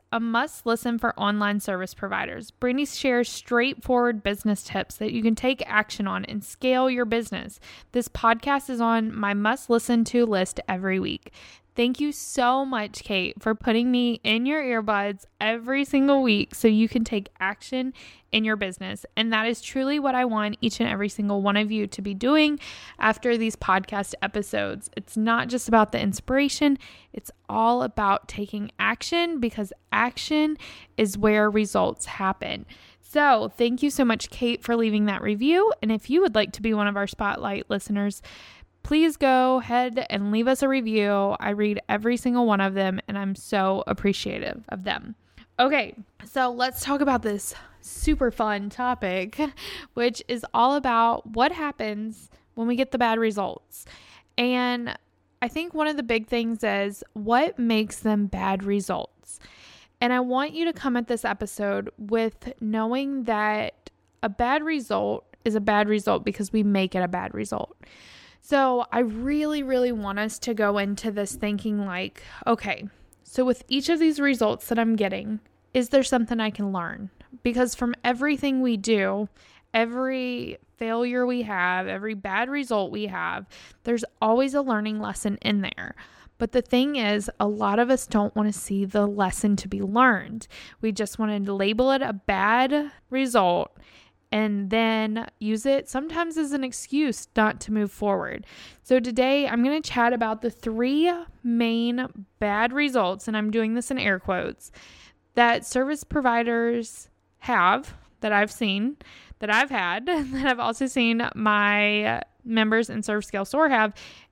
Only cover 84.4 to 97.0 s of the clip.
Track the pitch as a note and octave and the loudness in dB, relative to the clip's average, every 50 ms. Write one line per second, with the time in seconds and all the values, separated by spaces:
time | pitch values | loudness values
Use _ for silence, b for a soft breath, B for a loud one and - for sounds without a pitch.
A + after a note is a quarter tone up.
84.4 | C4+ C4+ C4 C#4+ C#4 C4 A3+ G#3 G#3+ G#3+ G#3+ G#3+ G#3 G#3 - - - G#3 G3+ - | 4 2 2 0 0 0 0 0 0 -2 -4 -4 -6 -6 -8 -4 -4 -4 -4 -2
85.4 | - A3 G#3 G3+ F#3+ - - - F2 - - B B B B B B B B - | 0 0 2 2 0 -2 -8 -10 -12 -14 -14 B B B B B B B B -6
86.4 | A3+ A3+ - B3 A#3+ - B3+ B3 C4 D4 D4 C4 A3 G#3 G#3 G#3 G3 - - - | -4 0 0 0 0 2 2 2 2 2 0 0 0 0 0 0 -2 -4 -4 -2
87.4 | G#3 G#3 G#3 G#3+ G#3+ G3+ G3+ A3+ A#3+ B3 C4 B3 - - - G#3 G3+ G#3 - G#3+ | 0 0 0 0 0 2 4 4 4 4 2 0 0 0 0 2 2 2 0 0
88.4 | G#3 G#3+ G#3 - - - G3 G3 G3 F#3+ G3+ G#3 G3+ G#3 G3+ G#3 G3 F#3 - - | 0 0 -2 -4 -6 -4 -2 -2 -2 0 2 2 2 2 2 0 0 0 0 0
89.4 | - G#3 G3+ F#3+ - F#3 G3 G3 G3+ F#3+ G3+ A#3+ B3+ B3+ A3 F#3 - - A3 A3+ | 2 2 2 2 0 -4 -6 -4 -4 0 4 6 6 6 4 2 -2 -8 -12 -12
90.4 | - B B B B B B B - A3 G3 G#3+ G#3+ G3 - - A3 G#3+ G#3 G3+ | -14 B B B B B B B -4 -4 -2 -2 -4 -6 -4 -4 -2 -2 -2 -2
91.4 | G3 G3+ G3 G3 G3 G3+ G#3+ A3+ B3+ C4+ C4+ C4 C4 A#3 G#3 F#3+ - - G3 F#3 | -2 -2 -2 0 0 0 2 2 2 4 4 2 0 -2 -4 -6 -2 -2 0 2
92.4 | F#3+ G#3+ A3+ B3 C4 C4 D4 D4 D4 C#4+ - - _ - B3+ C4 C4+ B3 A#3 A3+ | 4 4 4 4 4 2 2 0 -2 -4 -10 -16 _ -4 -2 0 0 2 4 4
93.4 | F#3+ F3 F3 E3+ - - _ B B B B B B B B _ _ - - G#3+ | 4 4 4 2 0 -4 _ B B B B B B B B _ _ -4 -2 0
94.4 | G#3+ G#3+ G#3 G3+ G3+ F#3 A3 A3+ A3+ A3+ A3 A3 A3 G#3+ G#3+ A3+ A3+ - _ - | 0 0 -2 -2 -2 0 2 2 2 2 2 0 0 -2 -4 -6 -8 -10 _ -8
95.4 | G#3+ G#3+ A3 G#3+ - C4+ C#4 C#4 - - - C4 D4 D#4+ D#4+ E4 E4+ E4 D#4 D#4+ | -4 -2 -2 0 2 2 2 2 0 -2 -6 -6 -6 -4 -4 -4 -4 -2 -2 -2
96.4 | D4+ C#4 C#4+ C#4 C4 B3+ - - - - C4 D4 | -2 -2 -2 -4 -4 -4 -8 -10 -10 -4 -2 0